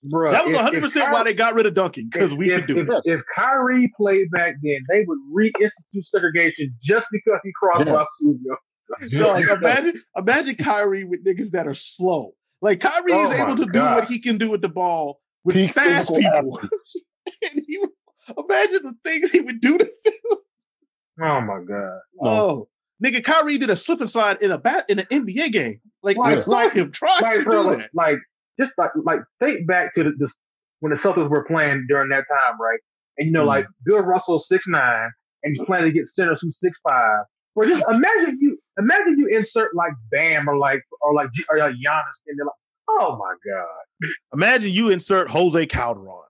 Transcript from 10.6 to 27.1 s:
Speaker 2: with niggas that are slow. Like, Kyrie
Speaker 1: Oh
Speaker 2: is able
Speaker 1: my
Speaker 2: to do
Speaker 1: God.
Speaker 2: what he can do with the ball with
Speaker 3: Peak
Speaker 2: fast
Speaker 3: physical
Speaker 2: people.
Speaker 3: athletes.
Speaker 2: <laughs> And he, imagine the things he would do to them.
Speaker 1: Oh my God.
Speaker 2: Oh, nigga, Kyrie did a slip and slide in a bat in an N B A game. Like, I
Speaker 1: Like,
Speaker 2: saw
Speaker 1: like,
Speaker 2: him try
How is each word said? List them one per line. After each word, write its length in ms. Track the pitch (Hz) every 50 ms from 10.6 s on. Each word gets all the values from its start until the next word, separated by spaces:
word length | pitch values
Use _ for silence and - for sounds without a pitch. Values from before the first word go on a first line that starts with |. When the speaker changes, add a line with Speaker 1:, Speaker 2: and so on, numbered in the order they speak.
| - 240 214 208 208 202 196 196 190
Speaker 2:
with 200 | 180 180 175 170
niggas 280 | 190 185 175 214 208
that 160 | 165 175 165
are 80 | 151 135
slow. 560 | - - - - - 180 185 175 151 113 95 - _ _ _ _ _ -
Like, 160 | 208 196 185
Kyrie 340 | - 381 311 339 359 359 339
Speaker 1:
Oh 120 | - - 285
Speaker 2:
is 60 | 262
able 120 | 494 - -
Speaker 1:
my 60 | 269
Speaker 2:
to 80 | - -
do 60 | 196 180
Speaker 1:
God. 200 | - - - -
Speaker 2:
what 120 | - -
he 120 | - 247
can 220 | 226 - 240 226 208
do 100 | 220 220
with 140 | 214 196 190
the 60 | 185
ball 520 | 151 185 180 175 170 165 156 143 143 _ _ _ _ _ _
with 100 | 175 180
Speaker 3:
Peak 160 | 190 190 -
Speaker 2:
fast 380 | - - 277 - - - - -
Speaker 3:
physical 40 | 165
Speaker 2:
people. 420 | 160 - - 311 302 277 269 -
Speaker 3:
athletes. 380 | - - - 440 392 - - - 359 _ _ _ _ _
Speaker 2:
<laughs> 180 | 359 - _ - 349
And 100 | 294 294 -
he, 120 | - 302 392 403 - _ _ _ _ _ _ - - 233 -
imagine 400 | 294 349 392 320 427 392 359 381 294
the 100 | 262 233 _ _
things 260 | 330 320 320 320 339
he 120 | - 370
would 200 | 262 254 240 233
do 160 | - 247 311
to 80 | 349 453
them. 520 | - - _ _ 427 440 - _ 480 440 - _ _ _ _ _ _ _ _ _ _ _ _ _ _ _ 160
Speaker 1:
Oh 200 | 160 156 147 131
my 180 | 113 104 98 95 90
God. 360 | 92 101 101 98 95 92 95 - _ _ 370
Speaker 2:
Oh, 480 | - 233 220 214 214 190 151 - 107 _ _ _ _ _ _ _ 208
nigga, 200 | 262 233 247 233
Kyrie 360 | - 311 320 302 302 294 254
did 100 | 269 226
a 60 | 190
slip 260 | 175 - - 339 330
and 80 | 269 214
slide 320 | - 233 214 202 196 190
in 80 | 208 196
a 60 | 180
bat 280 | 139 - 233 294 370 - -
in 80 | 202 202
an 60 | 190 -
N 140 | 240 294 247
B 140 | 196 185 240
A 80 | 330 311
game. 300 | 214 196 135 117 104 107 _ _ _ _
Like, 160 | - 202 196
I 160 | 220 247 - -
Speaker 1:
Like, 60 | 135
Speaker 2:
saw 120 | - 180
Speaker 1:
like, 220 | 233 240 - 427 -
Speaker 2:
him 180 | 196 175 143
try 260 | - - - 320